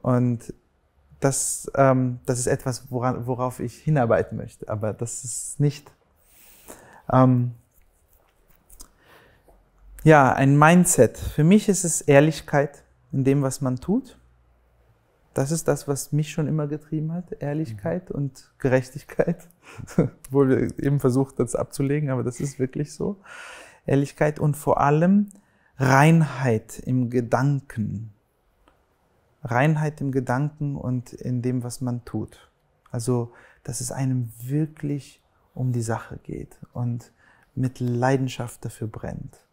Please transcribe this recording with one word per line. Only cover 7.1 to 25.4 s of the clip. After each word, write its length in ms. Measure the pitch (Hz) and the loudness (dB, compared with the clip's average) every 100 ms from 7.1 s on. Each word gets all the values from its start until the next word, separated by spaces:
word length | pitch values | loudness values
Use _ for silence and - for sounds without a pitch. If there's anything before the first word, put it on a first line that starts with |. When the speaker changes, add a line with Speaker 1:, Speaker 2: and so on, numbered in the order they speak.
Speaker 1:
ähm, 440 | 127 131 123 123 120 _ _ _ _ _ _ _ _ _ _ _ - - _ _ - _ _ _ _ _ _ - - | 4 6 4 0 -8 _ _ _ _ _ _ _ _ _ _ _ -20 -20 _ _ -20 _ _ _ _ _ _ -20 2
ja, 280 | 151 151 131 | 8 8 8
ein 240 | - 139 143 | 4 4 6
Mindset. 600 | 156 180 175 - 110 - | 8 8 4 4 4 4
Für 260 | - - | -6 0
mich 240 | 156 208 214 | 4 4 4
ist 140 | 185 | -2
es 180 | 170 - | -2 -2
Ehrlichkeit 840 | - 139 151 156 - 147 147 - _ _ _ | 4 6 6 0 -2 0 0 -8 _ _ _
in 120 | 135 | -2
dem, 180 | 131 139 | 2 2
was 200 | 135 - | 0 -2
man 160 | 131 127 | -4 -4
tut. 400 | - 226 - - _ _ _ _ _ _ _ _ _ _ _ | -2 -4 -4 -20 _ _ _ _ _ _ _ _ _ _ _
Das 180 | - 135 | -4 -2
ist 160 | 160 - | -2 -2
das, 200 | 143 - | -2 -2
was 240 | 135 - | -6 -2
mich 200 | 147 151 | -4 -2
schon 160 | - 139 | -4 -4
immer 200 | 151 143 | -2 -4
getrieben 440 | 147 - 156 156 | -8 -8 -6 -6
hat, 180 | 170 180 - | -8 -10 -10
Ehrlichkeit 680 | 143 147 160 107 170 175 - | -6 -6 -6 -6 -6 -6 -6
Speaker 2:
Mhm. 60 | - | -6
Speaker 1:
und 360 | 143 - _ _ | -6 -8 _ _
Gerechtigkeit. 880 | 135 131 127 - - - - 175 - _ - - - | 2 2 0 -16 -10 -2 -2 -2 -10 _ -20 -20 -4
<laughs> 100 | - 131 - - | 0 0 -4 -2
Obwohl 220 | 135 135 | 2 4
wir 340 | 127 - - | 4 0 -2
eben 160 | 139 143 | -2 2
versucht, 400 | 135 123 135 - | 2 2 0 -2
das 160 | 123 - | -2 -2
abzulegen, 540 | - - 139 147 147 | -6 -4 -2 -2 -2
aber 140 | 131 | -2
das 160 | 120 123 | -4 -6
ist 200 | 139 - | -8 -4
wirklich 340 | 131 147 147 | -4 -4 -8
so. 240 | - - 202 - - - - - - - | -6 -6 -6 -14 -20 -20 -20 -20 -12 0
Ehrlichkeit 540 | 135 143 - 151 151 | 0 0 0 -2 0
und 160 | 147 147 | -2 -2
vor 240 | - - | 0 2
allem 500 | 143 151 175 202 202 - | 4 4 4 4 2 -8